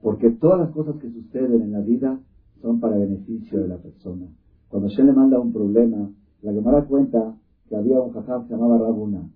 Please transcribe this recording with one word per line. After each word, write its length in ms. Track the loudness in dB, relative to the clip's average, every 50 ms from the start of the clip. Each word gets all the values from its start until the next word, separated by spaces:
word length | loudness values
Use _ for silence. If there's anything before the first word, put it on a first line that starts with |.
Porque 300 | -2 -2 -2 2 2 2
todas 280 | 2 4 4 4 4 4
las 120 | 2 -2
cosas 260 | -2 -6 -6 -6 -6 -10
que 120 | -10 -14
suceden 500 | -14 -14 -18 -12 -6 -4 -2 2 2 0
en 100 | 0 0
la 100 | -4 -4
vida 400 | 0 0 0 0 0 -4 -4 -6 -10 _ _ _ _ _ _ _
son 180 | -4 -2 -2 0
para 180 | 0 0 0 0
beneficio 640 | 0 -2 -4 -6 -8 -10 -12 -12 -10 -6 -6 -4
de 60 | -4 -4
la 100 | -6 -10
persona. 500 | -14 -20 -20 _ _ -12 -12 -12 -14 -16 -20 _ _ _ _ _ _ _
Cuando 180 | -6 -4 -4 -4
Hashem 180 | 2 4 4
le 80 | 6 6
manda 260 | 6 6 6 4 4
un 120 | 2 0
problema, 580 | -2 -2 -2 2 4 4 4 4 2 -2 -6 -8 -10 _ _ _ _ _
la 120 | -8 -4 -4
Gemara 340 | -2 2 4 2 2 2 2
cuenta 500 | 2 0 0 2 2 -2 -2 -2 -8 -16 _ _ _ _ _ _
que 80 | -6
había 260 | -4 0 2 2 2
un 100 | 0 -2
jajam 300 | -6 -12 -8 -6 -8 -8
que 60 | -6 -8
se 60 | -6
llamaba 220 | 0 2 4 4 4
Rabuná. 520 | 2 0 -2 -2 -2 -6 -6 -6 -8 -12 _